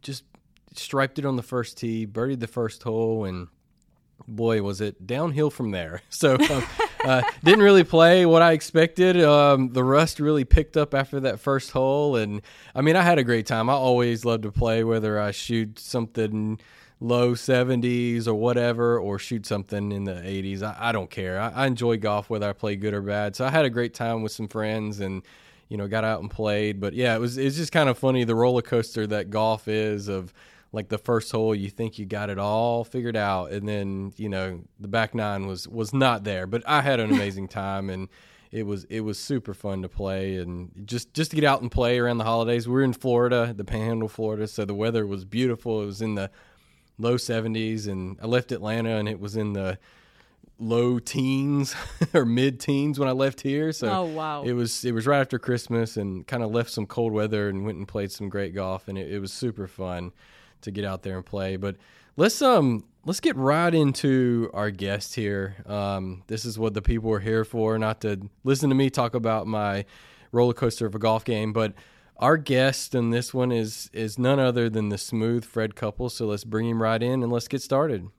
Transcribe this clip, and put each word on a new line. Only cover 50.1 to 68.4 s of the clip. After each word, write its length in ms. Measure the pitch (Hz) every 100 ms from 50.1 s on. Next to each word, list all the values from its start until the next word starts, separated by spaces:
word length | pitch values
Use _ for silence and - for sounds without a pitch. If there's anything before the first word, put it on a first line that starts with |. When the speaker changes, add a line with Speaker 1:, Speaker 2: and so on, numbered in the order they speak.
| _ _ _ _ _
Speaker 1:
low 400 | 113 117 123 123
teens 760 | - - 131 135 139 143 135 - - -
<laughs> 180 | 160
or 120 | 170 120
mid-teens 760 | 120 135 123 - 139 147 139
when 100 | 139
I 20 |
left 300 | 131 135 123
here. 300 | 143 143 156
So 180 | 156 -
Speaker 2:
Oh, 120 | 190 175
wow. 380 | 156 156 147
Speaker 1:
it 100 | 123
was, 320 | 123 117 - 123
it 80 |
was 120 | 113 120
right 120 | 143
after 200 | 135 127
Christmas, 580 | - 123 - 117 113 -
and 280 | 101 92 -
kinda 200 | 127 113
left 220 | 113 117
some 140 | - 104
cold 280 | - 117
weather 360 | 107 104 107 104
and 160 | 95 104
went 120 | 87
and 100 | 98
played 240 | 107 101
some 180 | - 101
great 260 | 101 98 95
golf, 320 | 95 95 -
and 100 | 98
it, 140 | 82
it 80 | 101
was 120 | 98
super 340 | - 127 107 95
fun 440 | - 92 90 90 - - - _ _
to 100 | -
get 140 | 101 101
out 180 | 95
there 140 | 98 95
and 80 | 90
play. 320 | 101 95 95
But 180 | 98 95 _ _ _ -
let's, 260 | 185 -
um, 440 | 277 233 139 110 - _ -
let's 140 | 185
get 160 | 339 202
right 380 | 131 151 175
into 760 | 165 147 131 143 131 123 120 113
our 160 | - 104
guest 440 | 95 98 101 - -
here. 420 | 104 101 98 98 -
Um, 580 | 104 101 98 95 92 95
this 180 | 107 117
is 120 | 110
what 160 | 110
the 80 | 104
people 300 | 101 117 110
are 80 | 107
here 240 | 104 110
for, 340 | 110 120 110 110
not 220 | 110 107
to 280 | 110 101 101 _